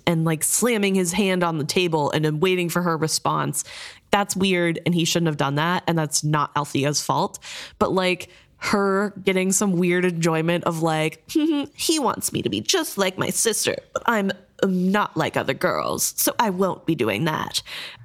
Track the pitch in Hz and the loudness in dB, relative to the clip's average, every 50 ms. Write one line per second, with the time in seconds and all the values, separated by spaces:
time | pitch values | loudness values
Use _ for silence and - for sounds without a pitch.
0 | - - 170 165 160 165 165 156 - - - - 202 247 240 214 202 196 190 190 | 0 0 2 2 2 2 0 0 0 0 0 2 2 2 2 2 2 2 2 2
1 | 185 170 180 190 214 190 185 185 175 170 165 156 139 156 - 190 180 175 160 160 | 2 0 0 0 2 2 2 2 2 0 0 -2 -2 0 0 2 2 2 2 2
2 | 143 - - 151 156 156 156 151 165 190 185 180 175 170 165 175 180 175 165 156 | 0 0 2 2 2 0 2 2 2 2 2 2 0 0 -2 0 0 0 0 0
3 | 160 156 - - - 147 151 151 147 143 143 - - - - - - - - - | 0 -2 -2 -2 -2 -2 -2 0 -2 -2 -4 -6 -8 -8 -12 -16 -16 -18 -18 -20
4 | _ _ - 202 202 196 - 185 190 196 185 175 175 170 165 165 - - 175 175 | _ _ 2 2 2 0 0 0 2 2 4 4 2 2 0 0 0 0 2 2
5 | 165 165 - 175 170 160 151 147 151 139 139 147 156 170 180 180 - - 170 160 | 2 2 2 2 2 2 0 0 0 0 0 0 0 0 0 0 0 0 0 0
6 | 156 147 - - - 151 151 151 143 - - 147 143 - - - 135 143 147 - | 0 0 -2 -2 0 2 2 2 0 0 0 -2 -4 -2 -2 0 0 0 0 -2
7 | - - 139 139 180 202 - - - - - - - - - - 220 - - 185 | -2 -2 0 0 -2 -2 -4 -10 -14 -16 -14 -14 -14 -16 -4 -2 0 0 2 2
8 | 185 185 180 175 - - - - - _ _ _ - - - 208 202 196 190 190 | 2 0 0 -2 -6 -12 -18 -20 -20 _ _ _ -2 0 2 2 2 2 2 2
9 | 208 202 202 - 185 196 190 185 185 190 190 - 214 202 185 170 185 175 175 180 | 0 -2 -4 -2 -2 0 2 2 2 2 2 2 2 2 2 2 2 2 2 2
10 | 180 185 175 165 165 170 160 160 160 165 175 175 165 - 170 160 160 165 156 156 | 2 0 0 0 0 2 2 2 2 2 0 0 0 -2 -2 0 0 0 2 0
11 | 156 160 - - _ - - 320 294 320 311 285 277 285 - - - - 330 311 | 0 -2 -4 -6 _ -4 0 0 2 2 0 0 -2 -6 -8 -6 -2 0 0 0
12 | 269 214 - - - - - - - - - - - - - 359 311 - - - | 0 0 -2 -2 -4 -4 -4 -4 -2 -2 -4 -2 0 0 0 0 0 -2 -2 -2
13 | 196 185 185 - - - 190 - - 233 214 - - - - - - - _ - | -2 -2 -2 -2 -4 -4 -2 0 0 0 0 0 -2 -2 -2 -4 -8 -10 _ -4
14 | - - 240 214 196 196 - - - _ _ - - 196 185 180 180 185 190 208 | -2 0 0 2 0 -2 -4 -6 -10 _ _ -2 0 0 2 2 2 2 2 0
15 | 202 - - 160 151 123 - - 117 - 135 - - 180 110 78 64 60 73 - | 0 -2 -2 -2 -2 0 0 -2 -2 -2 -2 0 0 0 0 0 -2 -2 -2 -2
16 | - - - - - - - - 240 220 185 180 196 180 - - - - 170 156 | -2 -4 -2 -2 -2 0 0 0 0 0 0 0 -2 -2 -2 -4 -4 -4 -2 0
17 | 117 110 98 101 147 160 156 - - - - - - - - - - - - - | 0 0 0 0 0 -2 -2 -2 -6 -6 -6 -6 -8 -8 -12 -14 -14 -14 -16 -2